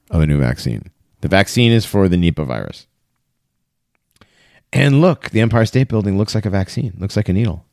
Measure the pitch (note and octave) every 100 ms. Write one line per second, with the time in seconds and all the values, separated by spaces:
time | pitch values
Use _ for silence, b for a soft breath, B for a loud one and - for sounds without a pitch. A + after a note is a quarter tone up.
0 | - E2 D2+ D2 B1 - B1+ G#1+ - _
1 | _ _ - F#2+ G3 B2+ A#2 A#2 - G2+
2 | F#2+ F2+ E2+ D#2+ C#2 A1+ G1+ - - _
3 | _ _ _ _ _ _ _ _ _ _
4 | _ _ b b b b b C3 C#3 C#3
5 | F3 D3 - A2 A2+ A#2 A2+ B2+ C3 A2+
6 | G2+ G2 G#2+ A2 G2+ G2 F#2 - A#2 F2+
7 | F#2+ G#2 G#2 F#2 A#2 D#2+ -